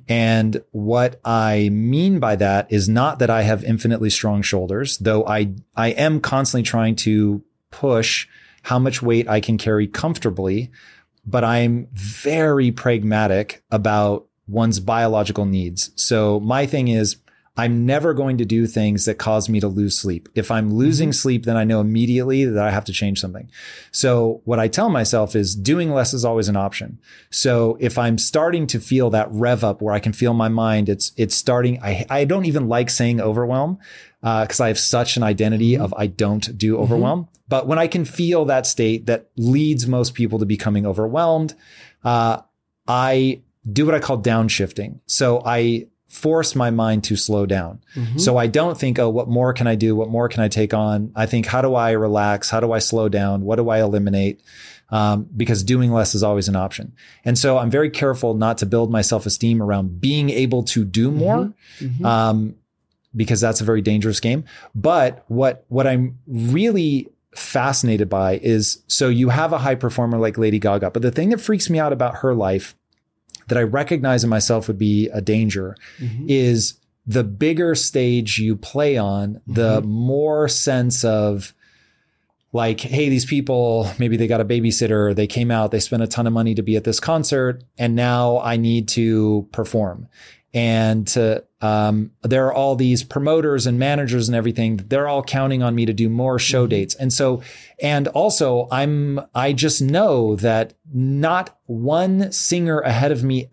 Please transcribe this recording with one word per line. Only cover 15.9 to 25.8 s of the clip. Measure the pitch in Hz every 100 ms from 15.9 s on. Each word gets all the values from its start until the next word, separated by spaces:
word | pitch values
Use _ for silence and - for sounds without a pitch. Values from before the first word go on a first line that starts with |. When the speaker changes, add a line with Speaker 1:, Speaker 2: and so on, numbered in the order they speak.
| -
Speaker 1:
So | - 113 107 104
my | 107 131 143
thing | 147 123
is, | 113 110 - _ _ _ -
I'm | 117 117 120
never | 143 165 139
going | 135 127
to | 107
do | 113 113
things | 113 104 104 110
that | 104
cause | - 107 98
me | 107
to | 101
lose | 95 101 -
sleep. | 101 85 -
If | - 104
I'm | 113 107
losing | 110 135 139 156
Speaker 2:
Mm-hmm. |
Speaker 1:
sleep, | 127 135 120 117
then | 113
I | 110
know | 110
immediately | 104 113 120 123 127 135 135
that | 104 104
I |
have | 101 107
to |
change | 92 101 98
something. | 92 92 - - - - -
So | - 131 120 113 113 -
what | 117
I | 110
tell | - 226
myself | 147 113 117 107 110
is | 98 104
doing | 101 170